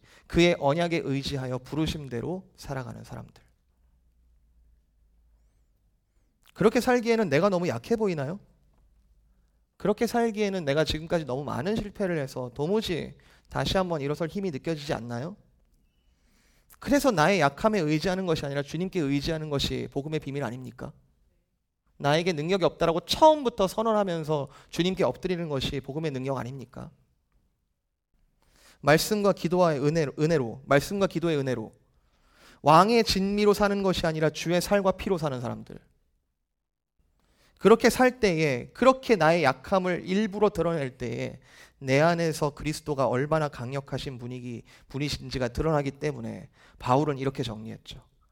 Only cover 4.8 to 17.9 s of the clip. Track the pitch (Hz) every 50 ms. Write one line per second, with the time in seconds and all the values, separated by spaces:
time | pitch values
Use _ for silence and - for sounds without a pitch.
4.8 | _ _ _ _ _ _ _ _ _ _ _ _ _ _ _ _ _ _ _ _
5.8 | _ _ _ _ _ _ _ _ _ _ _ _ _ _ _ - 175 233 - 254
6.8 | - 254 247 247 214 233 233 226 220 160 131 147 185 208 190 175 175 156 113 117
7.8 | - - 233 220 220 196 170 151 135 139 185 208 - _ _ _ _ _ _ _
8.8 | _ _ _ _ _ _ _ _ _ _ _ _ _ _ _ _ _ _ _ -
9.8 | - 190 214 - 240 214 - 240 233 233 208 208 214 196 190 185 156 135 139 156
10.8 | 156 - - 156 160 165 175 170 156 123 123 139 147 120 110 113 139 196 220 226
11.8 | 208 202 - - 202 180 175 156 135 131 - 131 127 123 - - 147 165 202 226
12.8 | 214 - 175 139 127 - - - _ _ _ _ _ _ - 131 139 - - 190
13.8 | 185 180 170 147 135 139 151 - 170 156 156 202 196 185 147 131 - 165 165 147
14.8 | 143 147 147 107 117 120 120 120 135 175 208 - _ _ _ _ _ _ _ _
15.8 | _ _ _ _ _ _ _ _ _ _ _ _ _ _ _ _ _ _ - _
16.8 | - - 269 285 - 269 214 156 151 175 202 180 143 139 139 - - 220 214 202
17.8 | 156 151